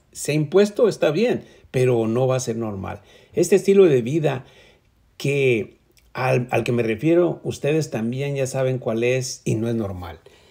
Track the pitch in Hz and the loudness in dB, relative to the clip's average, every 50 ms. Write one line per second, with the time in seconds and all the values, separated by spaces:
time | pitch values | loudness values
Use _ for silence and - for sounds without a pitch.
0 | _ _ - - - - 147 156 151 143 175 196 208 208 - - 247 196 151 - | _ _ -14 -10 -6 -2 -2 -2 0 2 4 4 4 4 2 2 2 2 2 2
1 | 175 165 147 185 226 247 170 - - - - - _ - - 131 127 127 123 113 | 0 0 2 2 0 0 0 -2 -6 -12 -20 -20 _ -4 0 2 2 2 2 2
2 | 110 110 113 123 131 127 131 127 127 120 110 113 113 107 101 95 92 92 92 - | 2 0 0 0 0 0 0 -2 -2 -4 -4 -4 -6 -6 -6 -8 -8 -10 -10 -14
3 | _ _ - - - _ - - 180 175 208 185 190 196 196 196 190 165 139 123 | _ _ -20 -20 -18 _ -2 0 2 4 2 2 4 6 6 8 8 8 6 2
4 | 113 123 147 165 151 147 135 131 - - - - - _ _ _ _ _ _ _ | 0 0 -2 0 0 0 -2 -4 -10 -14 -20 -20 -20 _ _ _ _ _ _ _
5 | _ _ _ - - 139 143 143 135 127 120 107 95 - _ _ _ _ _ _ | _ _ _ -6 -4 -2 0 2 2 2 2 0 -2 -6 _ _ _ _ _ _
6 | _ _ - 123 131 131 131 127 123 - 123 120 113 127 120 120 113 110 110 104 | _ _ -8 -4 0 0 0 0 0 -2 -6 -6 -4 -2 -2 -2 0 -2 -4 -2
7 | 147 160 170 175 175 165 - - - 135 - - - 143 156 160 151 151 - 113 | 0 2 2 2 2 0 -2 -6 -8 -10 -8 -4 -4 -2 -2 -2 -4 -4 -6 -6
8 | 113 117 127 131 143 143 139 139 131 127 - 135 131 131 131 123 - 123 113 113 | -6 -4 -4 -6 -6 -6 -4 -4 -4 -4 -2 -2 -2 -2 -2 -4 -4 -4 -2 0
9 | 120 123 127 127 127 127 - - - 120 117 110 113 117 117 113 107 95 95 90 | 0 0 0 0 -2 -6 -10 -8 -4 -4 -2 -2 -2 -2 -2 -4 -4 -6 -8 -10
10 | 90 90 85 - _ - - _ _ _ | -12 -14 -16 -18 _ -20 -20 _ _ _